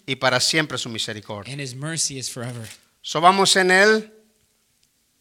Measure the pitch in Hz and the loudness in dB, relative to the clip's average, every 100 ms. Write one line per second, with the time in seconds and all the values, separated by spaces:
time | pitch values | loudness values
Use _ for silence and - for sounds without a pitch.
0 | - 131 131 127 - 160 151 127 123 110 | -8 -2 0 2 2 0 -2 -4 -8 -8
1 | - 107 - 104 104 139 135 127 151 160 | -8 -10 -12 -12 -12 -12 -10 -10 -8 -6
2 | - 135 120 131 120 120 110 - _ _ | -6 -6 -10 -10 -10 -10 -14 -18 _ _
3 | - 151 175 196 185 196 185 185 208 220 | -8 2 4 4 4 4 4 6 6 4
4 | 214 - _ _ _ _ _ _ _ _ | 0 -16 _ _ _ _ _ _ _ _
5 | _ _ | _ _